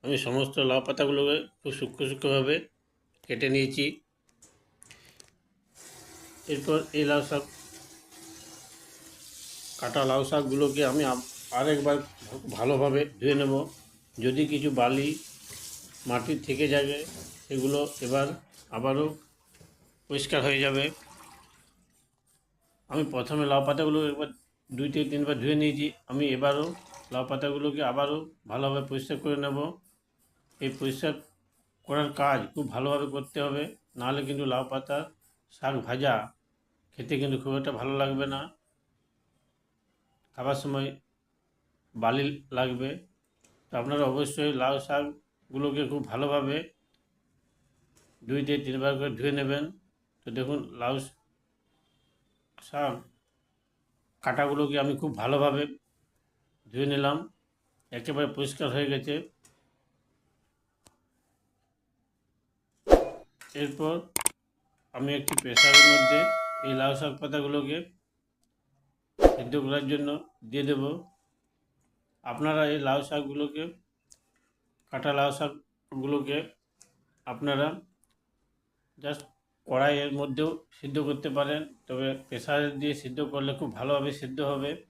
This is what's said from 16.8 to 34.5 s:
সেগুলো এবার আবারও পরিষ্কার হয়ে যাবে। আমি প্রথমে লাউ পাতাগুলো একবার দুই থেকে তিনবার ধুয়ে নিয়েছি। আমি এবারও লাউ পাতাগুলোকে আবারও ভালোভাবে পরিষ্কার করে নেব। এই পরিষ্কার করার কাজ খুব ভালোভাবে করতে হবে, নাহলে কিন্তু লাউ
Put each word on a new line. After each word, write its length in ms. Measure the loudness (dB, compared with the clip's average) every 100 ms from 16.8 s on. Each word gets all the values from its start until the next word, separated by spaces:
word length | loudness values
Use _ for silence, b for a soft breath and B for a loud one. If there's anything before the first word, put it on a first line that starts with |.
| 2 -2 -8 -12 -14 -18
সেগুলো 360 | -6 -2 2 2 0 -4 -2
এবার 220 | 0 0 -4 -14 -20 -10
আবারও 340 | -4 0 2 0 -4 -18 _ _ -20 -20 _ _ _ _
পরিষ্কার 300 | -4 0 2 4
হয়ে 140 | 4 2
যাবে। 180 | 2 0 -4 -20 -20 -20 -20 -20 _ _ _ _ _ _ _ _ _ _ _ _ _ _
আমি 140 | -2 -2
প্রথমে 300 | -2 -2 0 4
লাউ 160 | 4 4
পাতাগুলো 340 | 2 2 2 0
একবার 200 | -2 -6 -8 _ _ _
দুই 180 | -4 -2
থেকে 140 | 0 -2
তিনবার 260 | 0 0 0
ধুয়ে 180 | 2 2
নিয়েছি। 260 | 2 2 -4 -6 _
আমি 160 | -2 0 2
এবারও 300 | 2 2 0 -6 -14 -20 -8
লাউ 120 | -6 -4
পাতাগুলোকে 540 | -2 -2 0 -2 0 0
আবারও 260 | 0 0 -2 -6 -16 -8
ভালোভাবে 360 | -2 0 -2 -4
পরিষ্কার 300 | -6 -4 -4
করে 140 | -2 -2
নেব। 140 | -2 -2 -4 -8 _ _ _ _ _ _ _ _
এই 80 | -6 -2
পরিষ্কার 340 | -4 -2 -2 -4 -10 _ _ _ _ _ -4
করার 220 | 0 0 2
কাজ 200 | 2 2 -2
খুব 120 | -6 -6
ভালোভাবে 340 | -2 0 0 -2 -6
করতে 220 | -8 -4 -2
হবে, 180 | -2 -6 -10 _ -6
নাহলে 260 | -4 -2 -4
কিন্তু 180 | -4
লাউ 180 | 0